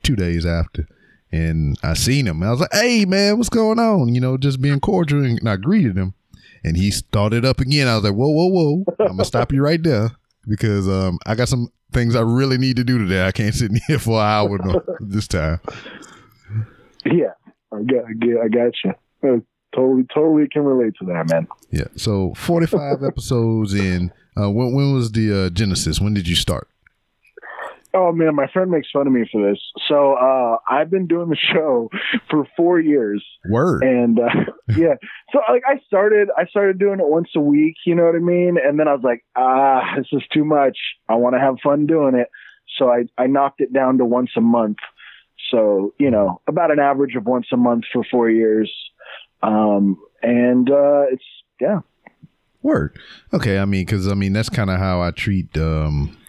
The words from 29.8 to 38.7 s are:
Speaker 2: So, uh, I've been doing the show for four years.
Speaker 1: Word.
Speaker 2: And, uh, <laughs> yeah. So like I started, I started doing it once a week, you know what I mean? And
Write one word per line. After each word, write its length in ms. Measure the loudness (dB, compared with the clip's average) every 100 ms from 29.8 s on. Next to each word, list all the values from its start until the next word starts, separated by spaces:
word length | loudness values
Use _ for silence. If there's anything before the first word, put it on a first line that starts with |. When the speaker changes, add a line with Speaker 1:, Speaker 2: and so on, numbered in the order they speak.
| 0
Speaker 2:
So, 240 | 2 4
uh, 440 | 4 4 2 2 0 0
I've 200 | -2 0
been 180 | -2 0
doing 200 | -2 0
the 80 | -2
show 540 | 0 0 2 0 -2 -8 -6 -6 -2
for 180 | -2 -2 0
four 240 | 2 2
years. 420 | 2 2 0 -4 -8 -16 -4
Speaker 1:
Word. 340 | 0 2 2
Speaker 2:
And, 340 | 2 2 2 2
uh, 100 | 2 0 -2 -6 -4
<laughs> 80 | 2
yeah. 160 | 2 0 -6 -20 -2
So 60 | 0 2
like 140 | 2 2
I 120 | -2 0
started, 420 | 0 2 2 2 0
I 80 | -2
started 340 | 0 0 2
doing 220 | 0 0
it 60 | 0
once 220 | 0 0 0
a 60 |
week, 340 | 2 4 2 0 -2
you 100 | 2
know 100 | 4
what 100 | 2
I 40 |
mean? 360 | 2 2 2 2
And 160 | 2